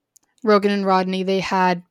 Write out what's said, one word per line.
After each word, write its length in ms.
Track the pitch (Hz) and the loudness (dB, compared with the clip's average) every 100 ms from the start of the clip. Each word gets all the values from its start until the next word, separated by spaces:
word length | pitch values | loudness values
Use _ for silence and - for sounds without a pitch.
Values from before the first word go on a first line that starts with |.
| _ _ _ _ | _ _ _ _
Rogan 280 | 220 208 202 | 0 2 2
and 140 | 202 | 0
Rodney, 380 | 190 185 185 190 | 0 0 0 -4
they 180 | 185 190 | -2 -2
had 420 | 175 190 185 175 - | -2 0 0 0 -6